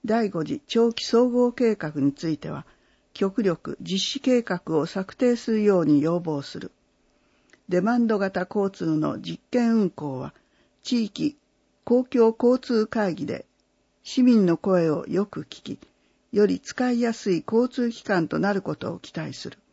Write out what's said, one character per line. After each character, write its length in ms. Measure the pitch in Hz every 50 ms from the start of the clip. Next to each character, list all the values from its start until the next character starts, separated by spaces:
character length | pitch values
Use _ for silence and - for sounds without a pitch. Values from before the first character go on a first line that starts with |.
| _
第 240 | 220 214 233 226 202
五 140 | 196 175 156
次 180 | 139 - - _
長 280 | _ - 226 233 233 226
期 100 | - -
総 260 | - - 226 247 254
合 220 | 240 247 247 247
計 240 | 240 - 254 226 214
画 160 | 208 - 151 151
に 180 | 151 135 143 139
つ 160 | - - 165
い 80 | 156 -
て 120 | - 147
は、 160 | 151 143 - _ _ _ _ _ _ _ _ _ _
極 300 | - 202 190 190 - 220
力 340 | 190 165 - _ - - -
実 180 | - 165 180 190
施 200 | 190 - - 277
計 200 | - 262 254 240
画 360 | 233 - 185 175 _ - 160 156
を 80 | 143
策 280 | 165 - 202 190 - -
定 220 | _ 254 247 240
す 160 | 233 - -
る 120 | 226 214 208
よ 180 | 208 196 180
う 40 | 165
に 160 | 147 151 143
要 200 | 147 160 170 175
望 200 | 170 170 156 143
す 160 | 139 - - -
る。 120 | - - _ _ _ _ _ _ _ _ _ _ _ _ _ _ _ _ _ _ _ -
デ 140 | 180 180
マ 160 | 180 220 240 247
ン 100 | 240 220
ド 100 | 220 202
型 300 | 196 190 190 185 180 -
交 220 | - 214 196 196
通 260 | 196 - 180 160 160 156
の 220 | 156 147 - -
実 220 | - 165 165 - _ _
験 240 | - 247 240 233 226
運 140 | 226 208 175
行 300 | - - 151 147 135 127
は、 140 | 135 143 _ _ _ _ _ _ _ _ _ _ _
地 220 | - 254 240 226
域 320 | 196 _ - 160 147 - _ _ _ _ _ _ _ _ _ _
公 220 | - 233 247 254
共 300 | 254 - 254 226 226 226 _
交 220 | - 240 247 254
通 280 | - - 247 220 220 214
会 260 | - 233 208 190 160
議 120 | - 139
で、 200 | 139 - - - _ _ _ _ _ _ _ _ _ _ _ _
市 200 | - - - 254
民 220 | 254 240 220 196
の 120 | 175 165 -
声 320 | - 196 190 180 170 160
を 160 | 151 - - -
よ 180 | - 175 202
く 160 | 208 - -
聞 200 | 151 _ - -
き、 180 | _ - - - - _ _ _ _ _ _ _ _ _
よ 140 | - 202 208
り 140 | 196 - -
使 320 | _ - - - 254 254
い 100 | 247 233
や 120 | 240 233 226
す 180 | - - 208
い 120 | 180 160 -
交 240 | - 220 226 247 254
通 220 | - - 240 233
機 120 | 226 - -
関 240 | - 202 180 165 -
と 120 | - 160
な 120 | 160 196
る 100 | 208 196
こ 140 | 190 - 156
と 180 | - - - -
を 60 | 180
期 140 | - - _
待 200 | 170 160 147 123
す 160 | - - -
る。 80 | - _ _ _